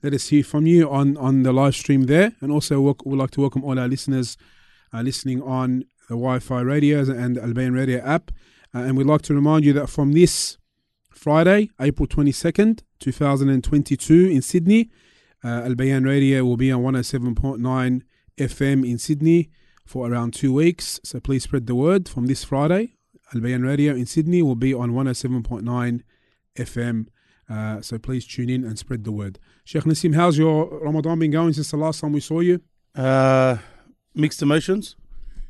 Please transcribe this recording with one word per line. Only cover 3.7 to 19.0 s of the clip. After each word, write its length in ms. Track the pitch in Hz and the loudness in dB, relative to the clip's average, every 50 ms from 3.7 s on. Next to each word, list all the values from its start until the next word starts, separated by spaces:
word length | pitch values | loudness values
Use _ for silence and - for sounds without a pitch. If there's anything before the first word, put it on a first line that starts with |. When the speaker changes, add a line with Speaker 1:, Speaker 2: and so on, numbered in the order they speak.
| 127 | -4
Speaker 1:
our 100 | 131 123 | -2 -2
listeners, 480 | 123 135 - - 139 135 131 123 113 - _ _ _ _ _ _ _ _ _ _ - | -2 -4 -4 -2 -2 -2 -2 -2 -4 -8 _ _ _ _ _ _ _ _ _ _ -12
uh, 100 | - 113 | -8 -6
listening 420 | 120 131 120 - - 131 127 127 135 | -4 -4 -6 -6 -6 -6 -6 -6 -6
on 400 | 131 131 127 127 127 127 127 127 _ _ _ _ | -4 -4 -2 0 0 -2 -2 -4 _ _ _ _
the 80 | - 117 | -10 -8
Wi-Fi 460 | 117 123 131 127 120 - - 127 123 | -4 -2 -2 -2 -2 -4 -4 -4 -2
radios 460 | 123 131 143 151 147 147 147 143 139 | -2 0 0 2 2 4 2 2 0
and 300 | 135 131 120 123 123 123 | 0 -2 -2 -2 -2 -4
Al 160 | 123 107 123 113 | -4 -4 -4 -4
Bayan 200 | 127 127 127 127 | -2 -2 0 0
Radio 260 | 127 135 131 123 123 | 0 0 -2 -2 -2
app. 320 | - 135 156 170 - - - - _ _ _ _ _ _ | -2 -2 -2 -2 -4 -6 -14 -14 _ _ _ _ _ _
Uh, 100 | - 123 | -10 -6
and 140 | 123 131 131 | -4 -2 0
we'd 120 | 135 135 | 2 2
like 160 | 143 151 147 - | 2 2 2 2
to 100 | - 147 | 0 0
remind 320 | 143 143 151 156 156 147 | 2 2 2 2 4 4
you 80 | 147 139 | 4 2
that 160 | 143 143 - | 2 -2 -4
from 220 | - 156 143 143 | -4 -2 0 2
this 480 | 147 170 180 170 - - - - - _ _ _ _ _ _ _ _ _ _ _ | 4 6 4 4 4 -2 -6 -8 -10 _ _ _ _ _ _ _ _ _ _ _
Friday, 640 | _ - - 147 151 160 170 185 202 208 214 - _ - | _ -8 -2 0 2 4 6 6 4 4 2 -2 _ -2
April 260 | 131 143 139 - 143 | -2 -2 0 -2 -4
twenty-second, 800 | - - 156 143 143 131 - - 165 - - 208 226 226 - _ _ _ _ | -2 0 0 0 0 0 0 -4 -2 0 2 2 2 2 -2 _ _ _ _
two 120 | - 143 | -8 -8
thousand 380 | - - 147 139 139 131 139 139 | -4 -2 0 0 0 2 2 2
and 140 | 135 131 - | 0 0 0
twenty-two, 640 | - 147 147 143 - 143 - - - 160 175 185 | 0 0 0 0 0 -4 -4 2 6 6 6 6
in 160 | 190 160 135 - | 6 4 0 0
Sydney, 480 | - - 180 165 190 214 226 226 226 _ _ _ _ _ _ _ _ _ _ - | 0 -2 0 4 4 4 4 4 0 _ _ _ _ _ _ _ _ _ _ -8
uh, 200 | 120 117 120 117 | -6 -6 -4 -2
Al 80 | 127 123 | -4 -2
Bayan 300 | 120 131 135 139 135 131 | 0 0 0 2 2 2
Radio 420 | 135 139 139 139 135 135 131 127 | 2 2 2 4 4 2 2 2
will 100 | 123 123 | 0 0
be 160 | 117 131 131 | 2 0 0
on 120 | 131 123 123 | 0 0 0
one 120 | 131 131 | 0 0
oh 60 | 127 | -2
seven 320 | 117 - - 127 120 127 113 | -2 -4 -4 -4 -4 -2 -2
point 260 | - - 135 135 113 | -2 -2 -2 -2 -4
nine 440 | 120 127 127 131 127 127 127 131 - _ _ _ _ _ _ | -2 -2 0 0 0 0 -2 -2 -4 _ _ _ _ _ _
F 240 | - - - - - | -6 -6 -6 -2 -2
M 240 | 139 139 139 131 127 | 0 2 2 2 0
in 140 | 120 123 | 0 -4
Sydney 500 | 117 | -6